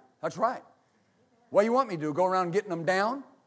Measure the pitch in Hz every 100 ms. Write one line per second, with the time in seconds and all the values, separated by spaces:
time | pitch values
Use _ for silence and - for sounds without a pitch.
0 | _ _ - 165 220 240 - _ _ _
1 | _ _ _ _ _ 170 220 247 247 175
2 | 151 147 185 185 180 180 202 170 160 185
3 | 208 277 - _